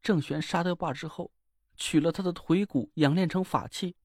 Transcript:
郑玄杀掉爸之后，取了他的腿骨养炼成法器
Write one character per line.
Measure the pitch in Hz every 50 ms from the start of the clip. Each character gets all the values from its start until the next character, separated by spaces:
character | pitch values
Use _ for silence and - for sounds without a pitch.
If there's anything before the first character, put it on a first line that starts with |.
| _
郑 | - 208 160
玄 | 139 - 143 156
杀 | 151 - - 175 170
掉 | 180 175
爸 | 170 - 160 139
之 | 147 - 156
后， | - - 180 - _ _ _ _ _ _ _ _ _
取 | - - - - 160
了 | 143 165 160
他 | - 190
的 | 180 175
腿 | - - - 160 185 208
骨 | - - 135 110 - _
养 | - 151 139 147
炼 | 180 190
成 | 165 - 185 185
法 | - - 117 -
器 | - - - - 180 175 _ _